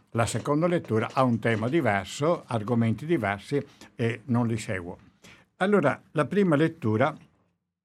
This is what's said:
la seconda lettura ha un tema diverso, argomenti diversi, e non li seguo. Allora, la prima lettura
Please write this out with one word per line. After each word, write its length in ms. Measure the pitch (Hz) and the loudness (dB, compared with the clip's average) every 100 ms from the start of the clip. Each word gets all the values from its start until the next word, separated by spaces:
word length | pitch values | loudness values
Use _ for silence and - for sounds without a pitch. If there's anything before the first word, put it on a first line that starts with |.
| _ | _
la 160 | 117 117 | -2 -2
seconda 400 | 117 104 147 175 | -2 -2 0 0
lettura 420 | 170 165 110 117 | 0 0 -2 0
ha 100 | - | 2
un 160 | 131 113 | 2 2
tema 300 | 120 110 113 | 0 0 0
diverso, 760 | 165 127 101 95 - 147 175 - | 0 2 0 -2 -4 -2 -2 -2
argomenti 580 | 113 104 120 113 110 151 | -6 -2 0 2 0 -2
diversi, 580 | 170 104 101 - 143 - - - | -2 0 -4 -4 -6 -6 -16 -20
e 280 | _ 117 117 | _ -4 -4
non 240 | - 120 117 | -2 -2 0
li 100 | 113 | -4
seguo. 400 | - 98 87 - - _ - - _ _ | -6 -8 -8 -14 -20 _ -20 -20 _ _
Allora, 440 | 185 202 147 - - | 2 2 2 0 -6
la 120 | 156 | -2
prima 320 | 143 185 196 147 | 0 2 4 4
lettura 580 | 160 160 117 110 139 151 - _ _ _ _ _ | 2 0 -2 2 2 0 -16 _ _ _ _ _